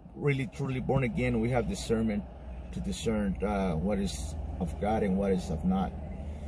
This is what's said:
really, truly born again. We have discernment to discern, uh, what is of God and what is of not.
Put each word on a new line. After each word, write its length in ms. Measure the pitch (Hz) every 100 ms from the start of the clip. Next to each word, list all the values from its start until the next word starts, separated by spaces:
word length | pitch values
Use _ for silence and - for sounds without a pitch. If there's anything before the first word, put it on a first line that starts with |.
| - -
really, 320 | 143 135 120
truly 340 | - 135 127
born 220 | - 135
again. 360 | 123 104 123 117
We 100 | 117
have 180 | 127 107
discernment 540 | - - 113 113 104 - - - - -
to 60 | -
discern, 580 | 185 - 117 107 101 85
uh, 300 | 101 101 95
what 260 | 78 92 101
is 360 | 92 - - - - -
of 200 | - -
God 220 | 101 110
and 140 | 104 95
what 140 | 98
is 180 | 92 82
of 140 | 76
not. 300 | 90 95 90 - - - - -